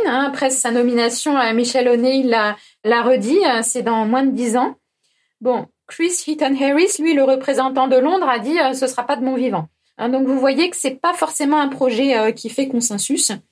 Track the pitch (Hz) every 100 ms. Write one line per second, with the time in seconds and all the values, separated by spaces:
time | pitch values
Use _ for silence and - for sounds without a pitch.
0 | 403 247 277 269 269 262 240 240 247 240
1 | 233 240 302 277 226 226 240 262 247 240
2 | 254 269 262 226 208 208 - _ 214 233
3 | 233 254 208 349 339 233 233 254 233 226
4 | 214 254 269 262 240 240 285 - _ _
5 | _ _ _ _ 233 233 - _ - -
6 | 339 349 - 302 277 269 277 285 381 -
7 | 320 285 269 262 262 269 262 262 262 254
8 | 277 370 302 233 220 330 269 262 262 -
9 | - 285 262 262 254 185 160 _ _ -
10 | 226 262 262 262 269 269 359 - 269 262
11 | 339 349 311 - 285 302 277 269 262 226
12 | 277 233 220 220 220 - 269 240 240 202
13 | - 277 - - -